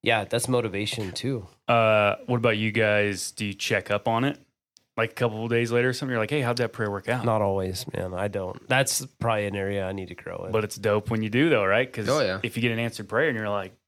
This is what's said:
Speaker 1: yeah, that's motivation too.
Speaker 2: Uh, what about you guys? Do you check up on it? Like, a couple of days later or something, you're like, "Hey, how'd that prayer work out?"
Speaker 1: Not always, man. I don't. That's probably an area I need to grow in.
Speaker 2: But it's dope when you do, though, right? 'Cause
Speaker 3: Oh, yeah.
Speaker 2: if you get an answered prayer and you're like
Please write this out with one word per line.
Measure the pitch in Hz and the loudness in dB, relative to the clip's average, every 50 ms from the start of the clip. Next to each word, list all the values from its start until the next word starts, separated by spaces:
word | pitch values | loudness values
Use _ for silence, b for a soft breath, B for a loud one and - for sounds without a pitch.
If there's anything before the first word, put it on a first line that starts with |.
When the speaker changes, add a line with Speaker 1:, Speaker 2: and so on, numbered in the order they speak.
| - | 2
Speaker 1:
yeah, | 113 117 110 101 | 2 2 2 2
that's | - - 117 - | 0 -2 -2 0
motivation | - 127 120 113 110 92 98 107 110 - 120 107 92 | 2 0 0 0 0 -2 -2 -4 -4 -4 -4 -6 -6
too. | 87 - - 127 139 117 98 - _ _ _ | -6 -6 -4 -4 -4 -6 -8 -12 _ _ _
Speaker 2:
Uh, | - 120 117 113 110 107 107 104 101 101 - - | 2 4 4 6 6 6 6 6 4 2 0 -2
what | - 123 | -2 -2
about | 120 113 120 110 107 | 2 2 2 2 2
you | 107 110 | 0 0
guys? | 107 113 110 107 104 104 104 104 98 90 - - | 2 2 2 4 4 4 2 2 0 -4 -6 -10
Do | - - 107 | -8 -6 -6
you | 101 98 | -6 -6
check | - - - 113 101 92 - | -6 -2 0 0 0 0 0
up | 104 104 - | -2 0 0
on | 117 113 113 | 0 0 2
it? | 123 139 143 - _ _ _ _ _ _ _ _ _ _ _ - | 2 0 -2 -4 _ _ _ _ _ _ _ _ _ _ _ -2
Like, | 113 113 | -2 -2
a | - | 0
couple | - 127 117 107 110 113 | 0 0 0 0 -2 -2
of | 117 | 0
days | 120 117 120 113 | 2 2 2 2
later | 117 120 120 127 | 2 2 2 2
or | |
something, | 123 123 147 131 | 0 -2 -4 -2
you're | 127 113 | 0 0
like, | 107 110 | 0 0
"Hey, | 147 151 | 0 -2
how'd | 131 117 123 | 0 0 0
that | 117 123 113 | 0 -2 -4
prayer | - - 113 104 | -2 -4 -4 -2
work | 101 98 - - | -2 -4 -2 -2
out?" | 120 127 110 | -2 0 0
Speaker 1:
Not | 117 110 107 | 0 2 2
always, | 104 98 98 98 95 92 92 92 - - | 2 2 2 0 0 -2 -4 -6 -8 -6
man. | - 85 92 92 92 | -6 -6 -6 -4 -4
I | 90 98 104 | -4 -4 -4
don't. | 95 101 92 90 92 - - | -4 -4 -6 -6 -8 -12 -4
That's | - 127 131 139 - - - 135 131 _ _ | 0 2 2 2 2 0 -2 -4 -6 _ _
probably | - 117 110 107 104 | -2 0 0 0 0
an | 101 98 | -2 -2
area | 101 98 98 101 101 95 | -2 -2 -2 -2 -2 -2
I | 92 | -2
need | 98 98 95 87 | -4 -6 -8 -10
to | 90 | -12
grow | - - - 87 - 87 | -12 -10 -10 -10 -8 -8
in. | 92 | -2
Speaker 2:
But | 95 110 107 | 0 0 0
it's | 101 - | -2 -6
dope | - 101 107 104 107 104 - | -4 0 2 2 2 0 0
when | 117 110 | -2 -2
you | 110 110 | -2 0
do, | 104 123 151 170 | 2 2 4 4
though, | 147 110 101 | 4 4 4
right? | 95 98 113 131 131 | 4 4 4 2 0
'Cause | - 117 107 104 | -4 -6 -2 0
Speaker 3:
Oh, | 135 151 | 2 2
yeah. | 131 98 92 98 | 2 0 -2 -2
Speaker 2:
if | - 120 - | -4 -4 -4
you | - | 0
get | 117 120 | 0 0
an | 113 113 | 0 0
answered | 117 117 113 - 107 | -2 -4 -4 -8 -10
prayer | 101 107 117 151 160 | -2 0 0 2 2
and | 127 | 0
you're | 110 110 104 | -2 -2 -2
like | 104 101 95 95 - _ _ | -2 -2 -4 -6 -12 _ _